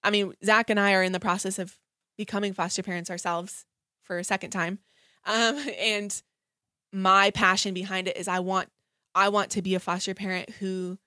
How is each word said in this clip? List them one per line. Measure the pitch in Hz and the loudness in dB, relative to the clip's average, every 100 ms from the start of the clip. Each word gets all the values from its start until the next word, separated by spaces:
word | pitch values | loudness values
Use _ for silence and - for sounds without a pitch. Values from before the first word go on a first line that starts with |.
I | - | 2
mean, | 208 196 - | 2 0 -2
Zach | 196 214 233 | 2 4 4
and | 208 | 2
I | 202 | 4
are | 190 | 4
in | 185 | 2
the | 185 | 0
process | 185 185 190 190 | -2 -2 -2 -6
of | 180 - _ _ _ - | -8 -12 _ _ _ -12
becoming | 208 208 208 | -6 -4 -4
foster | 190 175 - | -2 -4 -4
parents | 190 175 170 | -6 -6 -6
ourselves | 175 185 170 180 - - _ _ _ | -6 -2 -4 -4 -14 -18 _ _ _
for | _ 175 | _ -8
a | |
second | 185 190 - | -2 -2 -2
time. | 196 170 196 _ _ _ _ - | -2 -2 -4 _ _ _ _ -2
Um, | 220 233 285 | 2 2 0
<laughs> | 285 - | -6 -2
and | 220 208 208 - _ _ _ _ _ _ _ | 0 0 -4 -8 _ _ _ _ _ _ _
my | 196 190 190 196 | -2 4 6 6
passion | 208 196 190 202 | 6 4 4 0
behind | 185 190 185 185 | -4 -6 -4 -4
it | - | -6
is | 185 | -4
I | 185 | -4
want, | 180 190 - _ _ _ _ | 0 -2 -2 _ _ _ _
I | 180 196 | 2 4
want | 208 196 | 4 0
to | 208 | -2
be | 185 185 | 0 0
a | |
foster | - 180 196 | 0 -4 -4
parent | 190 190 185 - | -6 -4 -6 -8
who | 220 190 185 180 185 | -8 -6 -4 -6 -10